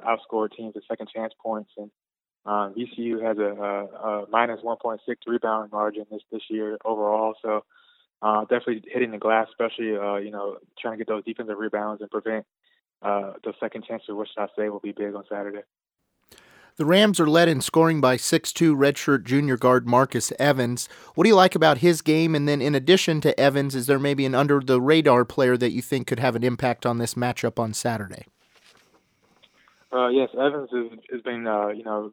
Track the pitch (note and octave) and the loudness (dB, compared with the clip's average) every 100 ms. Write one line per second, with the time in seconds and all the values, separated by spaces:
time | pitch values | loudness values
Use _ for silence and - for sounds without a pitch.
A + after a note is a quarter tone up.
0 | A#2 A2 - A2 G#2+ - A2+ G#2 _ A2+ | -4 -4 -4 -4 -4 -8 -14 -14 _ -12
1 | A2 A2+ A2 - A2+ G#2+ G#2+ - G#2 _ | -10 -10 -10 -10 -8 -8 -10 -18 -18 _
2 | _ _ _ _ G2+ G#2 G2+ G2+ A#2+ - | _ _ _ _ -4 -4 -4 -6 -10 -8
3 | A#2 A2 A2+ G#2+ G#2 G2+ G2+ G2+ G2+ - | -6 -4 -2 -2 -2 -4 -6 -6 -8 -8
4 | A2 G#2 G2+ A2+ A#2+ G#2+ A#2 A2+ A#2 G#2+ | -6 -6 -2 0 0 -2 -8 -6 -6 -8
5 | - A#2+ - A#2 A2+ A2 G#2+ G#2 G#2+ G#2 | -8 -10 -4 -2 -2 -2 -4 -4 -4 -4
6 | G#2+ G#2+ _ A2 - A2 G#2+ G#2+ A2 A2 | -12 -16 _ -14 -8 -6 -6 -6 -6 -2
7 | G#2 G#2+ A2 A2 A2+ G#2+ - _ _ _ | 0 0 0 -4 -4 -4 -6 _ _ _
8 | _ _ G#2+ G#2+ G#2+ A#2+ B2+ A2 - B2 | _ _ 0 0 0 -2 -2 -6 -6 -4
9 | B2 G#2+ A2 A2 A2 - A#2 - A2 G#2+ | -4 -2 0 0 0 -4 -4 -4 -4 -4
10 | G2+ G2+ G#2 G#2 G2+ - _ - A#2+ A2 | -4 -4 -6 -8 -10 -10 _ -12 -10 -8
11 | A2 G#2+ G#2+ A2+ A2 G#2 G#2+ G#2+ G#2+ G#2 | -6 -6 -6 -10 -10 -8 -6 -4 -6 -8
12 | G#2 G#2+ A2 A2 G#2+ _ _ _ _ _ | -8 -8 -6 -8 -10 _ _ _ _ _
13 | G2+ G2+ G2 - A2 - A2+ A2+ - A2+ | -4 -4 -4 -10 -12 -8 -10 -10 -12 -12
14 | - G#2 G#2+ - G2+ - G#2+ G#2 G#2 G2+ | -10 -10 -10 -8 -8 -6 -6 -6 -10 -8
15 | G#2 G2+ - G#2 G2+ G#2 - _ _ _ | -8 -8 -10 -10 -10 -12 -18 _ _ _
16 | _ _ _ - _ _ _ - D3+ F#3 | _ _ _ -20 _ _ _ -4 2 4
17 | G#3+ F#3 D#3 E3 E3+ C#3+ - E3 E3 D#3 | 4 4 4 6 6 2 2 4 4 4
18 | B2+ B2+ - E3 - - E3 C#3+ C#3 C#3 | 4 2 2 0 0 2 2 4 2 2
19 | - C#3 G2 C#3 C#3+ B2 B2+ B2+ A#2+ B2 | 2 0 2 0 2 2 4 4 4 4
20 | C3+ A#2+ - - C#3+ C3 B2 B2 - - | 4 0 -6 0 2 2 0 -4 -8 -14
21 | - - G3+ G3 F#3 F3+ D#3 C3+ F3 D#3+ | -10 2 6 8 6 6 4 6 4 2
22 | - D#3 E3 D#3 D3 C#3+ D3 C#3+ C3 F#3+ | 2 2 2 0 0 0 0 0 4 4
23 | - D#3 D3 - C#3 C#3 C#3 C3+ A#2+ C#3 | 4 2 0 4 2 2 -2 -2 0 2
24 | C#3+ C#3 C3+ C3 C#3+ C#3+ C3 B2+ C3 D#3+ | 2 0 0 2 2 2 4 2 4 4
25 | D3 B2 A#2+ - B2+ B2 A#2+ A#2+ - C3+ | 6 4 2 2 2 2 0 -2 -4 -4
26 | A#2+ A#2+ C3 A2+ B2 A#2+ C3 A#2 B2 A#2 | -2 0 0 0 -2 0 -2 -2 -4 -2
27 | A#2 - B2 B2+ D3+ - A2+ G#2+ A#2+ A2 | -4 -4 -4 -2 -4 -2 -4 -4 -4 -6
28 | G2 - - _ _ _ _ _ _ _ | -10 -14 -20 _ _ _ _ _ _ _
29 | _ _ _ _ _ _ _ _ _ B2+ | _ _ _ _ _ _ _ _ _ 0
30 | B2 C3 B2+ B2+ C#3 C#3+ B2+ B2 A#2 A2 | 2 2 0 0 -2 -2 -6 -6 -6 -12
31 | _ B2 B2 A#2+ A2+ G#2+ G#2 G#2+ A2+ G#2+ | _ -12 -8 -6 -4 -2 -2 -6 -6 -6
32 | G#2+ | -8